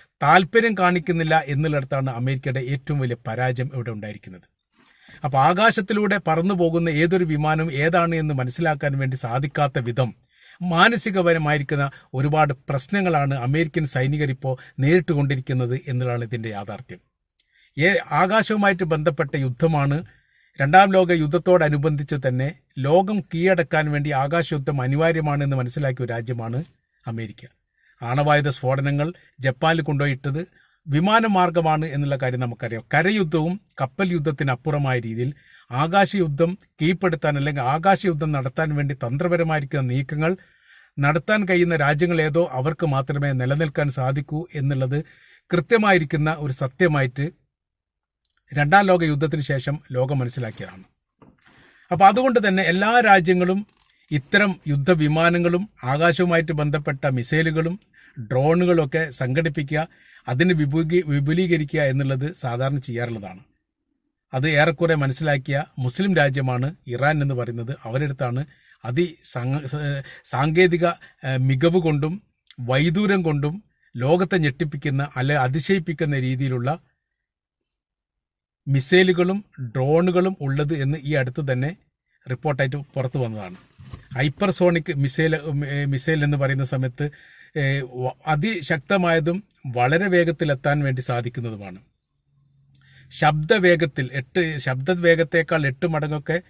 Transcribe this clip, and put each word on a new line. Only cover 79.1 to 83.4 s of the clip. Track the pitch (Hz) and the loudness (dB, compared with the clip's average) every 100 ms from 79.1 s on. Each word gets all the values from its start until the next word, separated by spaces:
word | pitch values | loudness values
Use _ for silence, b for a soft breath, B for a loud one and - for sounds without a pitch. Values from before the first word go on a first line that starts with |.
| 175 180 202 - - 123 | 2 0 -2 -8 -12 -8
ഡ്രോണുകളും | 131 135 160 185 180 185 190 | -4 0 2 2 2 0 -2
ഉള്ളത് | 139 139 147 | -4 -2 -2
എന്ന് | 160 135 156 | -2 -2 -4
ഈ | 139 | -2
അടുത്ത് | 151 127 143 | -2 -2 -4
തന്നെ | 139 127 143 185 _ _ _ _ - | -4 -2 -4 -6 _ _ _ _ -10
റിപ്പോർട്ടായിട്ട് | 127 156 139 135 143 143 | -6 -4 -2 -2 -4 -8
പുറത്തു | 139 127 139 | -6 -4 -4
വന്നതാണ്. | 117 107 | -4 -6